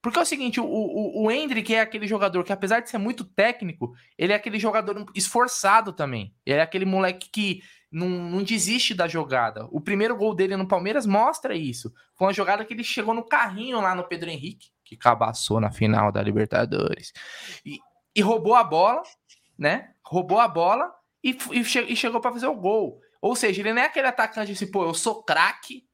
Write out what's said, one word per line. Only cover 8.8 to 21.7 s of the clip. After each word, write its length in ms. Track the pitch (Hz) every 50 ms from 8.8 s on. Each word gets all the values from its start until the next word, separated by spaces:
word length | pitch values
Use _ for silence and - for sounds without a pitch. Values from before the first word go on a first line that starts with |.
| - - 226
da 140 | 180 175 160
jogada. 580 | 165 165 151 135 131 127 117 113 107 107 110 - -
O 80 | 160
primeiro 340 | 151 - 202 196 208 226 240
gol 200 | 202 202 220 214
dele 220 | 175 190 190 196
no 120 | 190 190 185
Palmeiras 380 | 202 185 175 196 226 294 226
mostra 500 | 208 190 208 226 277 330 - - 254 208
isso. 360 | 170 156 135 120 - - 110 - _ _ _ _
Foi 120 | _ 185 190
uma 60 | 196
jogada 300 | 196 196 170 202 214 220
que 100 | 214 233
ele 100 | 214 233
chegou 300 | - - 254 208 214 226
no 100 | 233 233
carrinho 560 | - - 254 233 214 185 202 226 262 254 226
lá 140 | 202 185 185
no 100 | 180 180
Pedro 240 | 175 175 165 165 160
Henrique, 380 | 165 143 131 175 - _ - _ _ _ _
que 100 | _ 113
cabaçou 640 | - - 123 117 113 117 110 113 - - - 104 113
na 120 | 110 104 -
final 400 | - 113 107 107 107 104 104 101
da 100 | 104 104
Libertadores. 920 | 104 104 110 107 104 - 101 113 - - - - - - - - - _ - - - - - - - - - _
E, 140 | - 143 - _ _ _ _ _ _ _
e 60 | 214
roubou 340 | 202 196 233 220 165 196 233
a 80 | 247 233
bola, 400 | 151 156 160 180 208 240 311 359 - - _ _ _ - _ _ _ _ -
né? 360 | - 147 180 247 - - _ _ _
Roubou 340 | - 156 180 185 147 202 220
a 80 | 233
bola 460 | 214 151 165 165 180 208 247 302 - - _ _ _ _ _ -
e, 80 | 240 254 - - - -
e 120 | 240 233
che-, 220 | -